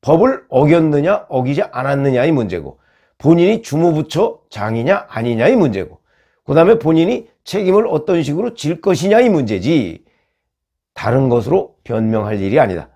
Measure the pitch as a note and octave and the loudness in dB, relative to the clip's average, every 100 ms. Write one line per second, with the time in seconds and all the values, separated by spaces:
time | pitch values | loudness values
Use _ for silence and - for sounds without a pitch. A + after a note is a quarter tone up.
0 | - D#3+ A#3+ C4+ _ B2+ D3 E3+ D#3+ D3 | 2 2 2 0 _ 0 4 4 2 0
1 | D3+ G#3 - C3+ B2+ C#3+ G#3 B2 C3+ C#3 | 0 -2 -4 -4 -2 -4 -4 -6 -4 -2
2 | C#3 B2+ C#3 D3+ G#2+ F2 C#2+ - _ _ | 0 0 0 0 -2 -6 -10 -18 _ _
3 | _ _ C#3 E3+ F3 A3+ - C#3+ E3+ D#3 | _ _ 2 4 4 0 -4 -2 0 0
4 | D#3 D#3+ A3 - _ - G#2 A2+ B2 F#3+ | -4 -2 -2 -4 _ -10 -6 -4 -2 -2
5 | - - A#2 A#2 C3 B3 D#3+ F#2+ F2+ - | -4 -6 -4 0 2 2 2 -2 -8 -14
6 | _ _ _ _ - - E3+ A3+ D3+ D#3+ | _ _ _ _ -2 2 4 2 2 2
7 | E3+ B3+ - _ - F#3+ F#3+ G3 A#3 D#3 | 2 -2 -8 _ -8 -4 2 2 2 -2
8 | D3+ F3 C#3+ D3 A#3+ - D3 - - E3+ | -2 -2 0 -4 -6 -6 -6 -4 -2 0
9 | F3 G#3+ B3 F3+ A#2+ G#2 G2+ E3 G2 D#2+ | 2 4 4 2 0 -2 0 0 -2 -8
10 | _ _ _ _ _ _ _ _ _ - | _ _ _ _ _ _ _ _ _ -8
11 | - B2 C3+ A#2+ A2+ E3 - _ - A2+ | -2 0 2 0 0 -2 -2 _ -8 -4
12 | A2 A2 G#2 G#2+ G2 B2+ B2 F2 D2 | -2 -2 -2 -4 0 2 0 -2 -10